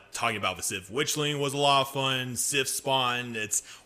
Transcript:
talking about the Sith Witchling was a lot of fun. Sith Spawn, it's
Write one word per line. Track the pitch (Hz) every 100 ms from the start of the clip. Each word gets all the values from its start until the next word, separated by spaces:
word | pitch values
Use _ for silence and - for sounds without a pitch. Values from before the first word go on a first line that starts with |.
| -
talking | - 117 104
about | 98 87
the |
Sith | - 98 90
Witchling | 123 151 151 147 143
was | 143
a | 143
lot | 143 139
of | 135
fun. | 139 135 131 127 117
Sith | - 143 135
Spawn, | - 139 135 123 120 123 110
it's | 107 - - -